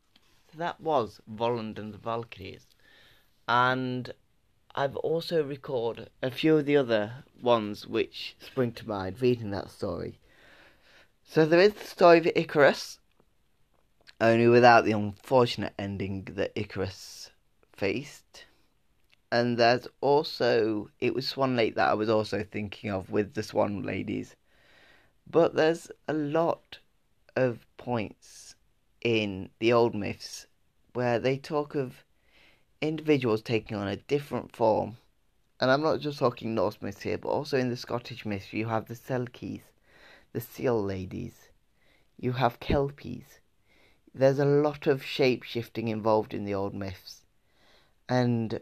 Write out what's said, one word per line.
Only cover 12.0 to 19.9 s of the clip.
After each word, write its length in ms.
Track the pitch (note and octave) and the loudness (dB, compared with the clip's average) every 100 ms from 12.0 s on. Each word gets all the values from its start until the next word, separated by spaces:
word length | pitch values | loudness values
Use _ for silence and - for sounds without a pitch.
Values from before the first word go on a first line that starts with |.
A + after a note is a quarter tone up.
| F3 E3+ | 8 8
of 100 | E3 - | 6 0
Icarus, 640 | D#3+ D#3 C#3 - - - _ _ _ _ _ _ _ _ _ _ - _ | 0 4 4 4 -8 -16 _ _ _ _ _ _ _ _ _ _ -20 _
only 280 | A2+ A2+ A#2 | 4 6 8
without 360 | A#2+ A#2+ A#2 | 8 10 8
the 80 | G2+ | 6
unfortunate 800 | G#2+ G#2 G2 - C3 A#2+ - G2 - | 0 -2 -8 0 2 2 0 -8 -6
ending 480 | G2 G2 G2 G2 F#2+ | -8 -6 -6 -8 -8
that 200 | G2 - - | -6 -4 -4
Icarus 720 | G#2 G2 F#2 - - - - _ _ _ _ | -8 -6 -6 -8 -18 -20 -20 _ _ _ _
faced. 720 | - G2+ G#2+ C#3+ - _ - - _ _ _ _ _ _ _ _ | -6 -4 -4 -8 -18 _ -20 -20 _ _ _ _ _ _ _ _
And 260 | A#2+ A#2+ A#2 | 0 0 2
there's 300 | A#2 B2 - | 4 2 -2